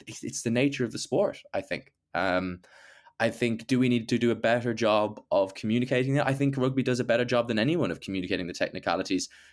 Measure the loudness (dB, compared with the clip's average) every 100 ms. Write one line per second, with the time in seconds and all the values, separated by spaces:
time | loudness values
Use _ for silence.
0 | -14 -12 -10 -6 -2 2 0 0 -4 -4
1 | -4 0 0 -4 -8 -6 -6 -8 -10 _
2 | _ -2 0 0 -2 -6 -14 -20 -20 -20
3 | -14 -2 -2 0 0 0 0 2 4 2
4 | 0 2 2 2 2 2 0 0 2 2
5 | 2 -4 0 2 0 -2 -2 0 0 0
6 | 2 0 0 0 0 0 0 0 0 0
7 | 2 2 2 0 2 0 2 0 -2 -4
8 | -6 -4 -2 -2 -4 -4 -4 -2 -2 -2
9 | 0 -2 -2 -12 -20